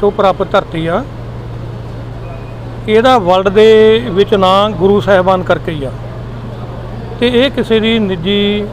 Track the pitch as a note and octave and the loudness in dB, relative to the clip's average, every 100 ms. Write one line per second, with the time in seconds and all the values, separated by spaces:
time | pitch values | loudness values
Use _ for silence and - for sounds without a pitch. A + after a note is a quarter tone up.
0 | G3+ G#3 G3 F#3 F#3 G3+ - E3 E3 F3+ | -2 2 0 0 0 -2 -2 -6 -4 -4
1 | C#4+ - - - - - - - - - | -6 -12 -12 -12 -12 -12 -12 -12 -12 -12
2 | - - - - - - - - - G#3+ | -12 -12 -12 -12 -12 -12 -12 -10 0 2
3 | B3 B3+ F3 F#3 F#3+ G3 A3 A3 A3 A3 | 4 4 4 2 2 4 6 8 6 4
4 | A#3+ F3+ G3+ G3+ F#3 F#3+ G#3 F#3 F#3+ G3+ | 0 0 2 4 4 4 2 2 2 2
5 | F#3 G3 F#3 F#3 F3+ E3+ - D#3 C3+ A2+ | 4 2 4 0 0 -2 -2 -6 -8 -8
6 | - - - - - - - - - - | -12 -12 -12 -12 -12 -12 -12 -12 -10 -10
7 | - - A#3+ B3 C4+ C4 A3 A3 A3 A3+ | -10 -2 0 2 2 0 0 0 2 0
8 | G3+ F#3 E3 G3+ G3+ G#3 G#3 | 0 -2 0 0 0 0 -4